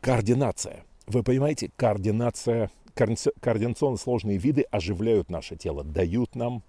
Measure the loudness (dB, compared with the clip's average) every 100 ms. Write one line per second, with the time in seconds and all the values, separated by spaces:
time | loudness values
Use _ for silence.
0 | 2 2 4 2 2 -2 -8 -12 -20 -20
1 | -2 -2 2 2 2 -2 -6 _ 0 2
2 | 0 0 0 -2 -2 0 0 -6 -18 -2
3 | 0 2 -2 -2 0 0 0 0 0 0
4 | -2 -2 0 0 2 2 2 -2 -2 -2
5 | 2 2 2 -6 -8 -8 -6 -6 -6 0
6 | 0 0 -2 -2 -4 -6